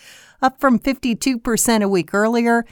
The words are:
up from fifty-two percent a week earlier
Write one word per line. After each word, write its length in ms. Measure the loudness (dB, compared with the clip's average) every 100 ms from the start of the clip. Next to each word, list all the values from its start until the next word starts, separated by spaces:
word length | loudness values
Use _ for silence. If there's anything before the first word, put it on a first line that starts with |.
| -20 -20 -20 _
up 200 | -4 0
from 180 | 0 0
fifty-two 640 | 0 -4 -4 -2 -4 -4
percent 440 | -4 -2 2 0
a 60 | 2
week 240 | -2 -2
earlier 500 | -2 0 0 2 0 -2